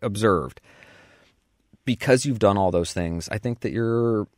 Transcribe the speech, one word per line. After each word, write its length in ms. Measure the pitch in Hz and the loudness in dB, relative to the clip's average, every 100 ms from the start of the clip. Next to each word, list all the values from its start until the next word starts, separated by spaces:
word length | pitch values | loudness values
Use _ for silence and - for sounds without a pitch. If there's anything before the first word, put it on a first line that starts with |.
observed. 580 | 120 101 110 90 65 - _ - - - - _ _ _ _ _ _ _ | -8 0 2 2 0 -12 _ -20 -20 -20 -20 _ _ _ _ _ _ _
Because 440 | - 117 - 131 143 | -6 -4 2 2 2
you've 100 | 117 | 2
done 220 | 104 101 | 4 4
all 100 | 95 | 2
those 240 | 87 85 | 0 -2
things, 340 | - 85 85 - | -4 -4 -6 -6
I 80 | 110 | -8
think 220 | 123 120 | -6 -6
that 100 | - | -6
you're 560 | 90 113 117 117 113 104 | -4 -2 0 0 -2 -4